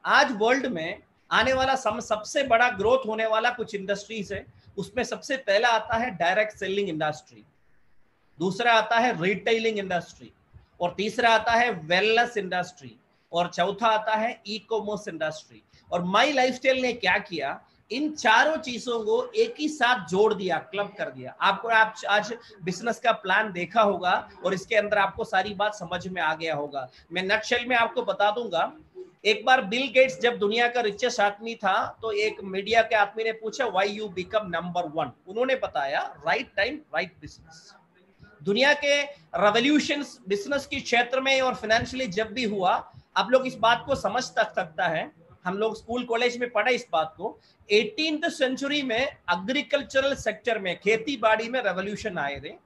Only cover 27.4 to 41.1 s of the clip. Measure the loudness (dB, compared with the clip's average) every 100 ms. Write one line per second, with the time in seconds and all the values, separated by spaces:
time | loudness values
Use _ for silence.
27.4 | 0 -2 2 2 2 0 -4 2 2 2
28.4 | -2 -2 -2 -6 -20 -20 -20 _ 0 2
29.4 | 4 4 4 -2 2 4 4 4 -2 0
30.4 | 0 2 2 0 -2 -2 -2 2 0 0
31.4 | -10 -4 0 0 -2 -8 -6 -2 -2 -4
32.4 | -8 -8 2 2 4 2 2 0 -4 -4
33.4 | -8 -4 -2 0 0 -2 -8 -8 -2 -2
34.4 | -2 -4 -2 -4 -4 -4 -4 -6 -10 -4
35.4 | 0 0 -2 -4 -2 -2 -4 -6 -4 -2
36.4 | -4 -4 -2 -4 _ -6 -6 -10 -20 -20
37.4 | -20 -20 -20 -20 _ _ _ _ -20 -10
38.4 | -2 4 4 4 2 0 0 -10 _ 2
39.4 | 4 4 4 2 2 -4 -4 -12 -4 -4
40.4 | -2 -4 -4 -8 0 0 2